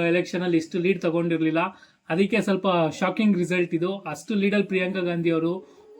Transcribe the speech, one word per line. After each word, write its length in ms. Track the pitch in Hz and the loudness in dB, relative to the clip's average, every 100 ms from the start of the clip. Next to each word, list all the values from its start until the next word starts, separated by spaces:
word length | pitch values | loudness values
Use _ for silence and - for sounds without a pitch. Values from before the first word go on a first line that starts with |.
| 170 | 2
ಎಲೆಕ್ಷನ್ 340 | 175 180 180 | 2 0 -2
ಅಲ್ಲಿ 160 | 180 165 | 0 0
ಇಷ್ಟು 220 | 160 190 | 0 -2
ಲೀಡ್ 220 | 180 196 | 0 0
ತಗೊಂಡಿರ್ಲಿಲ್ಲ, 580 | 175 170 170 160 160 160 185 - - _ - | 0 0 0 0 0 0 -2 -6 -20 _ -4
ಅದಕ್ಕೆ 320 | 170 196 214 | 0 0 0
ಸ್ವಲ್ಪ 260 | 208 185 196 175 156 - | 0 0 2 2 0 0
ಶಾಕಿಂಗ್ 380 | 185 180 214 180 | -2 2 2 2
ರಿಸಲ್ಟ್ 380 | 165 180 170 165 | 2 0 0 0
ಇದು. 220 | 180 196 | -2 -4
ಅಷ್ಟು 380 | 160 151 - 208 | -8 -10 -4 0
ಲೀಡಲ್ಲಿ 320 | 196 202 190 | 2 2 0
ಪ್ರಿಯಾಂಕಾ 320 | 185 180 190 | 0 -2 -2
ಗಾಂಧಿ 300 | 175 170 170 | -2 0 0
ಅವರು 480 | 165 165 180 - - - | 0 0 -4 -8 -20 -18